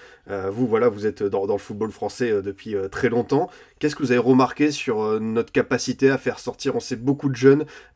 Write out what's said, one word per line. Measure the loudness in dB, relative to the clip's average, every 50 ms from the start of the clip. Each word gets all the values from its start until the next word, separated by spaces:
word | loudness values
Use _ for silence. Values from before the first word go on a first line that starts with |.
| -20 -20 -20 _ _ -10
Euh, | -8 -6 -6 -4
vous, | -4 -2 -2 2
voilà, | 2 4 2 2
vous | 0 0 -2
êtes | -4 -2 -2 -2
dans, | -2 0 0 0
dans | 0 -2
le | -4
football | -4 -6 -8 -6 -6 -6
français, | -6 -6 -8 -8 -4 -4 -2 0
euh, | 0 0
depuis, | -2 -4 -8 -10 -8 -6 -4
euh, | -4 -4 -4
très | -4 -2 -2 0
longtemps. | 0 0 0 0 0 0 0 -2 -8 -16 -20 _ _ -4
Qu'est-ce | -4 -4 -2
que | -2 -2
vous | 0 2
avez | 2
remarqué | 4 6 6 6 4 2 2 0 0 0
sur, | 0 -2 -4 -2 -2 -2 0
euh, | 0 0 -2
notre | -2 -2 -2 -2 -2 0
capacité | 0 0 0 0 -2 -4 -4 -4 -2 2 2 2
à | 2 2
faire | -2 -4 -6 -6
sortir, | -8 -12 -10 -6 -4 -4 -4
on | -4
sait, | -4 -6 -8
beaucoup | -6 -2 -2 -2 0 -2 -4
de | 0
jeunes, | 4 6 6 6 6 4 -4 -10 -20 -20 -12 -6